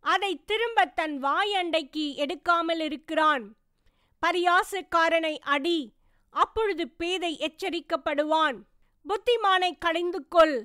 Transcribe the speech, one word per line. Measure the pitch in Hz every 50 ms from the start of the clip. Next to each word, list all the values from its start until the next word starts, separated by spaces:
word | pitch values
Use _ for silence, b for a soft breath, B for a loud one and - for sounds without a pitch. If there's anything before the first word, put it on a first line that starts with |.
| _
அதை | 285 339 381 381 403 359 277 _
திரும்ப | - 415 440 453 466 466 440 381 -
தன் | - - 320 311 294 277
வாயண்டைக்கு | 254 277 285 339 392 415 403 381 359 349 311 320 320 262 - 302 311 294 277
எடுக்காமல் | - 294 269 359 285 _ - 339 339 339 330 330 330
இருக்கிறான். | 320 302 277 269 _ - 320 302 311 311 302 262 220 202 226 _ _ _ _ _ _ _ _ _ _ _ _ _ -
பரியாசக்காரனை | 330 349 359 349 359 349 359 392 - - 381 311 _ - 339 330 330 330 330 320 320 311 285 -
அடி, | - 285 294 269 339 339 330 277 214 _ _ _ _ _ _ _ _ _
அப்பொழுது | 269 359 - _ 427 440 415 381 311 339 240
பேதை | _ _ 330 339 370 381 349 349 320 -
எச்சரிக்கப்படுவான். | 285 311 311 _ - 381 302 339 285 _ 330 320 320 330 302 285 302 302 311 320 320 302 254 196 - _ _ _ _ _ _ _ _
புத்திமானை | 285 381 427 - - 480 466 440 392 381 370 370 359 302 _
கடிந்து | - 339 330 339 349 349 349 381 269 _
கொள் | - 349 320 320 294 240 214